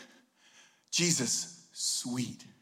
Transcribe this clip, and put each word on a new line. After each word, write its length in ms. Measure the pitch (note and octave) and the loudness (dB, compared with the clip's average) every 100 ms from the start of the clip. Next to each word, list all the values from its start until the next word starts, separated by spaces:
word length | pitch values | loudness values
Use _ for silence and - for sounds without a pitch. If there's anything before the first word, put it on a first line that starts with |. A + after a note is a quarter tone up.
| - - _ _ _ - - _ _ | -20 -20 _ _ _ -20 -20 _ _
Jesus, 720 | - F3 D#3+ A#2+ - - - - | 2 4 4 2 0 -4 -12 -18
sweet. 680 | - - - B2+ B2 B2 - - - | -6 -2 -2 -2 -2 -2 -6 -16 -20